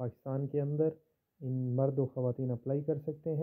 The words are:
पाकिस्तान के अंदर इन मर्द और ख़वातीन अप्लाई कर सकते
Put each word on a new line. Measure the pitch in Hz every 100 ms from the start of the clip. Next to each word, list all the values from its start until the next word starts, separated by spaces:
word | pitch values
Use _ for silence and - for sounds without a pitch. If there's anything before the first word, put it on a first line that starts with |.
पाकिस्तान | 123 - 135 135 139
के | 147
अंदर | 143 147 156 156 _ _ _ _
इन | 131 131 127 123
मर्द | 139 135
और | 131 -
ख़वातीन | 127 120 131
अप्लाई | 120 131 143
कर | 151 147
सकते | 151 151 165 151